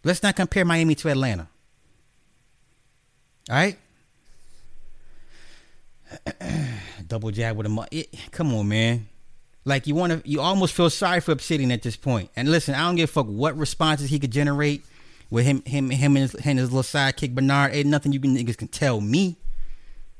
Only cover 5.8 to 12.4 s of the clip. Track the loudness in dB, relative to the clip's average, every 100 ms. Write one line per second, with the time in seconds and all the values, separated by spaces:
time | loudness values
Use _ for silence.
5.8 | -20 -20 -20 -12 -12 -10 -6 -4 -4 -6
6.8 | -12 -18 -8 -6 -4 -2 -2 -2 -2 -4
7.8 | -4 -10 -10 -16 -14 -2 0 2 2 2
8.8 | 2 0 -4 -18 -20 -20 -20 -10 -2 -2
9.8 | 0 0 2 -2 -2 -2 2 2 2 4
10.8 | 2 2 0 0 0 -2 0 0 0 0
11.8 | -4 -4 -2 -2 -4 -4